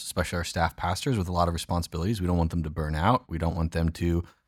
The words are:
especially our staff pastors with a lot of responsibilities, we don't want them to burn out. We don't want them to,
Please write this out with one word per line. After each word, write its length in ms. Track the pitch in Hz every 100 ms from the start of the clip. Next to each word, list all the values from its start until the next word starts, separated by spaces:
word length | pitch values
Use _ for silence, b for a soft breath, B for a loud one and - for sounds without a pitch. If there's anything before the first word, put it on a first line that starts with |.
| -
especially 320 | 95 87 87
our 60 |
staff 320 | 87 87 82 -
pastors 420 | 90 95 143 113
with 80 | 87
a 40 |
lot 160 | 87 85
of 60 |
responsibilities, 680 | 82 - 87 - 80 92 110
we 40 | 90
don't 120 | 87
want 120 | 82
them 140 | 85
to 60 | 80
burn 240 | 78 76 78
out. 300 | 98 127 -
We 100 | 82
don't 180 | 82 85
want 180 | 80
them 160 | 82 82
to, 340 | - 85 85 b b